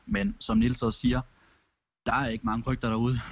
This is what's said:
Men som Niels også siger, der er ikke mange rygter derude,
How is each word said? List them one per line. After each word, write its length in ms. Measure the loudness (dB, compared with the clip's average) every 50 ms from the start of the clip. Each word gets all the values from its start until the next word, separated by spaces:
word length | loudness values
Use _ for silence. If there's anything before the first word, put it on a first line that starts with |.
| -8
Men 300 | -4 -2 0 0 -2 -2 -4
som 180 | -2 0 2 4
Niels 240 | 4 2 2 0
også 180 | -2 -2 -2 0
siger, 200 | 0 2 2 0 -2 -6 _ _ _ _ _ _ _ _ _ _ _ _ _ _ -4
der 60 | 0
er 160 | 0 0 0 0
ikke 180 | -2 -2 -2
mange 180 | -2 -2 -2 -2
rygter 220 | -2 -2 0 0 0
derude, 260 | 0 2 2 2 2 0 -2 -6